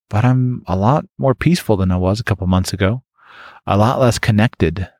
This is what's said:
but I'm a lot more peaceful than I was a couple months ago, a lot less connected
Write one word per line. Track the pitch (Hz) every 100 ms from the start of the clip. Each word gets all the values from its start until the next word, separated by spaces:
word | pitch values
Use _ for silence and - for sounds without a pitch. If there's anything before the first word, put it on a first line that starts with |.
| -
but | 104
I'm | 120 127 127 123 -
a | 92
lot | 104 151 - -
more | 135
peaceful | 127 - 175 - 101
than | 95
I | 92
was | 90 107
a |
couple | 117 101 90
months | 92 92
ago, | 92 98 123 - _ _ - - - -
a | -
lot | 107 135
less | 127 110
connected | - 104 113 - 82 85 92 _